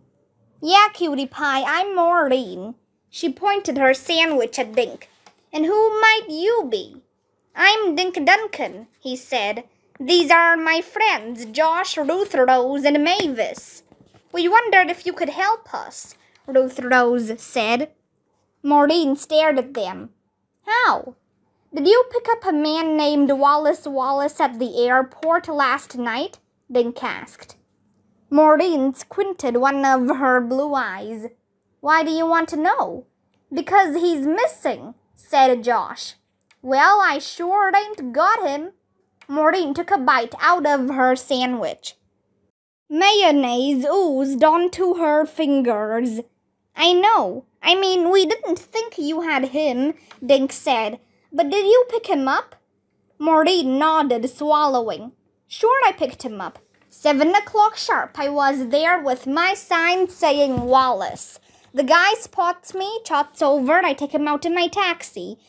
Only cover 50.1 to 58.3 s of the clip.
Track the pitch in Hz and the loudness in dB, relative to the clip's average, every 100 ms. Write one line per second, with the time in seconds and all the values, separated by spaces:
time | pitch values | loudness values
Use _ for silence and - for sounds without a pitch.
50.1 | - 247 269 262 - 302 240 214 240 _ | -8 0 2 2 -4 -2 -2 -2 -8 _
51.1 | _ _ 294 285 403 392 494 494 453 453 | _ _ -4 -2 0 4 4 4 -2 -2
52.1 | 311 269 330 - _ _ _ _ _ _ | -2 0 -2 -4 _ _ _ _ _ _
53.1 | - 302 320 320 370 262 262 311 320 285 | -6 2 2 4 2 0 0 2 2 0
54.1 | 240 254 - 294 302 294 254 226 156 233 | -2 -4 -4 0 2 2 0 -4 -8 -12
55.1 | - _ _ _ - 440 523 466 381 262 | -20 _ _ _ -2 2 4 2 0 -4
56.1 | - 254 208 180 - _ _ _ - 302 | -6 -12 -12 -12 -16 _ _ _ -4 0
57.1 | 277 302 403 403 427 427 440 - 415 240 | 2 4 2 2 2 2 0 -2 -2 -4
58.1 | - 285 | -6 -4